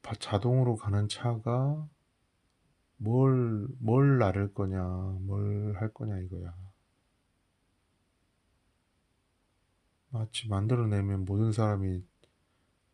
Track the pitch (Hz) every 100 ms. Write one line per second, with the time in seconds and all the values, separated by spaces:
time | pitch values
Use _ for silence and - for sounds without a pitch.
0 | - 104 - 104 120 127 123 110 104 101
1 | 104 - 120 113 120 120 139 151 151 _
2 | _ _ _ _ _ _ _ _ _ -
3 | 107 123 135 131 120 107 123 131 110 123
4 | 143 131 101 95 101 - 98 95 90 92
5 | 92 95 98 101 101 101 104 98 110 -
6 | 113 95 90 90 90 90 95 _ _ _
7 | _ _ _ _ _ _ _ _ _ _
8 | _ _ _ _ _ _ _ _ _ _
9 | _ _ _ _ _ _ _ _ _ _
10 | _ 120 110 - 110 98 107 123 113 101
11 | 98 98 95 101 113 107 107 101 95 92
12 | - _ _ _ _ _ _ _ _